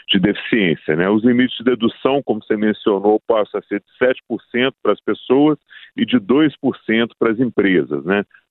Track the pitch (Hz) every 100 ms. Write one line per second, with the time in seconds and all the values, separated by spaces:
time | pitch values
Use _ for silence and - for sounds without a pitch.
0 | - 98 101 98 - 120 92 76 - 80
1 | 95 107 120 123 127 - 120 113 113 -
2 | 131 139 123 110 - 110 107 101 113 98
3 | 104 107 - 110 101 104 - 101 _ -
4 | 127 127 - 107 _ 120 131 - - 98
5 | - 101 - 131 151 147 _ - - -
6 | 113 123 95 135 156 - 135 - - 113
7 | 117 - 117 107 127 - 98 87 65 71
8 | 76 101 98 _ _